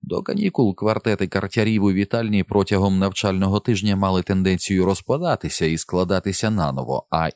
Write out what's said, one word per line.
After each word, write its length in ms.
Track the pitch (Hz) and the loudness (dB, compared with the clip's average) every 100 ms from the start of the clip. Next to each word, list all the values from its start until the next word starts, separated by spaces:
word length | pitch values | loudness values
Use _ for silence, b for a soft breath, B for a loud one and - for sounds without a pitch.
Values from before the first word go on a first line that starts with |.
До 200 | - 85 | -4 -4
канікул 520 | - 202 208 - 113 | -2 -2 -2 2 0
квартети 540 | 95 107 107 - 104 92 | 2 -2 0 0 -2 0
картярів 560 | 98 98 - 107 110 | -2 -2 0 2 2
у 80 | 101 | 2
вітальні 520 | 95 98 120 113 104 | 2 0 -2 0 0
протягом 540 | 90 104 95 101 98 95 | 2 0 2 2 2 2
навчального 640 | 98 - 104 95 95 101 | 0 0 -2 2 2 0
тижня 360 | - 104 104 98 | 0 0 0 0
мали 260 | 98 92 | 2 0
тенденцію 640 | 90 95 95 92 - 95 | 0 2 2 0 0 2
розпадатися 840 | 90 98 - 135 175 127 80 - 82 | 2 0 0 -2 0 -2 -4 -2 0
і 120 | 80 | -2
складатися 720 | - 90 92 95 98 95 110 | -2 -2 0 0 0 -2 0
наново, 560 | 107 76 67 65 65 - | 0 -2 -2 -4 -6 -4
а 180 | 82 80 | -2 -2